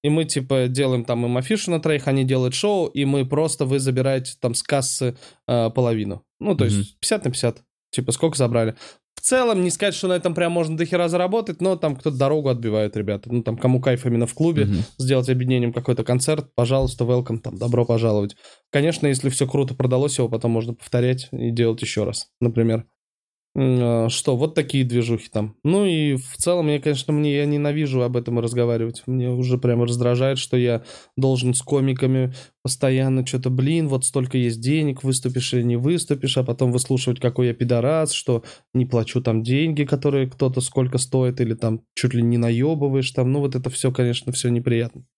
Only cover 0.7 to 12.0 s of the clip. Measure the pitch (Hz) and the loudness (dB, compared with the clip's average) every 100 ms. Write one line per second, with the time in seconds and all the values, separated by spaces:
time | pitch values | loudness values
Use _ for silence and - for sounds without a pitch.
0.7 | 127 135 127 117 120 120 123 131 214 190 | 0 0 0 0 -2 0 -2 0 -2 0
1.7 | 165 156 147 143 135 131 131 127 127 208 | -2 0 0 0 0 2 2 0 0 0
2.7 | 202 160 139 139 139 131 143 160 - 131 | 0 -2 -2 0 0 0 0 0 -2 -2
3.7 | 139 131 131 131 135 131 - 123 120 - | 0 0 0 0 -2 -4 -4 -4 -2 -2
4.7 | 143 131 - 127 123 - _ - 120 113 | -2 0 -2 -4 -4 -20 _ -2 0 2
5.7 | 131 120 113 101 90 _ _ 202 170 104 | 2 2 0 -2 -8 _ _ -2 2 2
6.7 | 101 101 _ - 214 127 123 120 - _ | 2 -2 _ -2 -2 -2 -2 -2 -4 _
7.7 | _ _ - 127 127 160 139 123 117 113 | _ _ -4 -4 0 0 2 0 2 0
8.7 | - - - _ - - 254 240 202 180 | -4 -20 -20 _ -6 0 2 2 2 0
9.7 | 165 202 - 185 180 175 165 170 170 160 | 0 -2 -2 -2 0 -2 -2 0 0 -2
10.7 | 160 170 175 170 175 180 226 214 170 185 | -2 -2 0 0 0 0 -2 -4 -2 -2
11.7 | 180 160 131 | 0 -2 -2